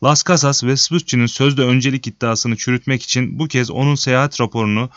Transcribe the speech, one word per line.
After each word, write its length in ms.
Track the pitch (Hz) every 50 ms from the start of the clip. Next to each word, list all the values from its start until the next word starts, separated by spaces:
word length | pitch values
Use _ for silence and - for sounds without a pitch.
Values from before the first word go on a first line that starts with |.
| 123
Las 200 | 135 151 - -
Casas, 360 | - 180 151 139 139 139 - 123
Vespucci'nin 640 | 123 139 131 - - 160 175 165 - 135 123 120
sözde 360 | 117 - - 135 143 139 135
öncelik 460 | 131 123 127 131 120 139 131 131 -
iddiasını 480 | 120 - - 120 117 113 110 - 120 113
çürütmek 480 | 104 - 123 123 120 - 135 131 123 -
için 360 | - - 127 127 90 90 135
bu 80 | 160
kez 240 | 147 - 127 123 110
onun 240 | - 117 135 143 143
seyahat 460 | 139 - 135 127 127 139 147 - -
raporunu 480 | 120 107 - 117 110 104 104 110 123 123 -